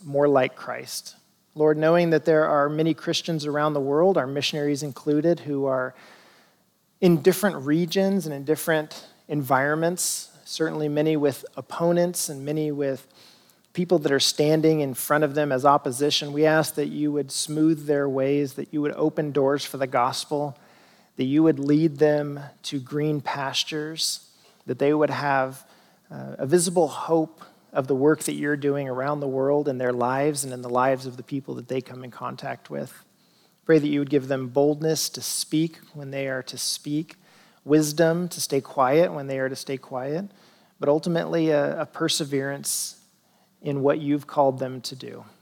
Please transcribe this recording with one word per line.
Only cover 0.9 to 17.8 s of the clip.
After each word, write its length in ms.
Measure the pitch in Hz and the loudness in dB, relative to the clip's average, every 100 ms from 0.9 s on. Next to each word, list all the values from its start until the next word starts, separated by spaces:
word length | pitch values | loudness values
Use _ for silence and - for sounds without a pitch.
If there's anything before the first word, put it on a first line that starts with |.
| - - - _ _ _ | -12 -14 -20 _ _ _
Lord, 240 | 151 151 151 | 0 2 4
knowing 320 | 156 170 170 | 4 4 4
that 160 | 156 165 | 2 4
there 200 | 156 156 | 4 4
are 220 | 147 143 | 2 2
many 260 | 151 160 | 2 0
Christians 520 | 151 - 151 - 160 147 | 0 -2 -4 -4 -4 -2
around 300 | 147 151 147 | 0 0 0
the 40 | |
world, 380 | 135 147 185 170 | 0 2 4 2
our 100 | 127 | 0
missionaries 560 | 139 - 156 147 143 | -2 -4 -2 -2 -2
included, 580 | 147 123 151 147 165 170 | -4 -6 0 2 2 0
who 240 | 131 139 139 | -2 -2 -2
are 300 | 131 127 - - - - _ _ _ _ _ _ _ | -2 -4 -8 -20 -20 -20 _ _ _ _ _ _ _
in 220 | 185 165 | 4 6
different 440 | 156 175 208 147 135 | 4 2 0 -2 -2
regions 600 | 156 175 196 196 196 156 | 0 0 0 2 0 -2
and 100 | 139 | -6
in 80 | |
different 640 | 139 156 - 156 151 - - _ - | -2 -2 0 -2 -2 -10 -20 _ -6
environments, 1040 | 151 127 131 143 156 165 180 - - - - - | -4 2 2 2 2 0 -2 -4 -6 -10 -20 -14
certainly 400 | - 160 156 151 | -4 -4 -2 -2
many 300 | 147 156 156 | 0 2 2
with 260 | 143 127 - - | 0 -2 -8 -16
opponents 720 | - - 170 175 175 175 - | -12 -2 2 2 2 0 -6
and 160 | 139 139 | -6 -4
many 260 | 156 151 | -2 -2
with 360 | 143 139 131 - _ - - _ _ _ | -2 -4 -4 -10 _ -20 -20 _ _ _
people 240 | - 175 175 | -4 2 2
that 140 | 147 | 4
are 80 | 139 | 2
standing 600 | - - 151 160 156 156 | 2 2 4 6 4 4
in 140 | 139 | 0
front 300 | 123 - 151 | -4 0 2
of 100 | 151 | 2
them 180 | 143 147 | 0 0
as 140 | 131 143 | 4 6
opposition, 680 | 143 147 123 143 - 147 | 4 2 -2 0 0 -2
we 140 | 143 156 | 2 4
ask 300 | 156 156 - | 4 2 -2
that 140 | 147 | -4
you 220 | 151 151 | -2 -2
would 200 | 147 139 | -2 -4
smooth 560 | - - 151 156 156 | -6 -6 2 2 2